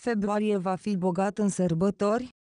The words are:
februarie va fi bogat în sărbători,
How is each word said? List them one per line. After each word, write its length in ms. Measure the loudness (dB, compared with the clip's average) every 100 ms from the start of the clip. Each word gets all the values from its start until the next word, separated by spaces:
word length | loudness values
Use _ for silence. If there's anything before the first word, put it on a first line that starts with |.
februarie 560 | -4 -2 0 0 0 0
va 180 | -2
fi 220 | -4 -2 -2
bogat 420 | 0 0 -2 0
în 100 | 0
sărbători, 800 | 2 0 2 0 0 0 0 -4 -14 _